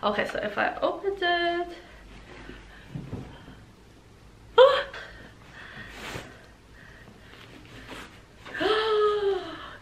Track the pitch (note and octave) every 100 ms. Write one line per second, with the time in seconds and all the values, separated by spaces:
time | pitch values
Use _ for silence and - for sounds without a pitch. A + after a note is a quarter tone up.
0 | G3+ G#3 - - G#3 - - - - E4+
1 | G4 G4 F4+ F4 E4+ F4 F4 F4 - -
2 | - - - - - - - - - -
3 | - - - - - - - - - -
4 | - - - - - - C5 - - -
5 | - - - - - - - - - -
6 | - - - - - - - - - -
7 | - - - - - - - - - -
8 | - - - - - - F4 G#4+ A4 G#4+
9 | G#4 G#4 G4+ F#4+ F4 E4 - -